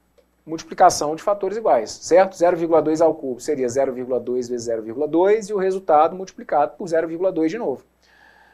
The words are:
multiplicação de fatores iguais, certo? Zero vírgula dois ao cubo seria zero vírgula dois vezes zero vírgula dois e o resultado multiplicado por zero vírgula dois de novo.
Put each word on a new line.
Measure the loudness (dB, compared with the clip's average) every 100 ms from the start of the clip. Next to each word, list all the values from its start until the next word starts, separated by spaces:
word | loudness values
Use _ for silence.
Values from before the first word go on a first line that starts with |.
| _ _ _ _ -12
multiplicação | -12 -8 4 4 4 -2
de | -4
fatores | -2 -2 -2 -2
iguais, | 2 2 0
certo? | -8 2 4 4
Zero | 2 2 2
vírgula | 2 2
dois | 2 2
ao | 2
cubo | 2 -6 -8
seria | -6 -2 -2
zero | 0 -2
vírgula | -2 -4 -4
dois | -2 -4 -4
vezes | -6
zero | -4 -6
vírgula | -6 -6 -2
dois | 2 4 2 0
e |
o | -4
resultado | -2 -2 2 4 4 0
multiplicado | -14 -14 -4 0 0 -2
por | -4
zero | -2 -2
vírgula | -2 -2
dois | 0 -2
de | -2
novo. | -6 -8 _ _ _ _ _ _ _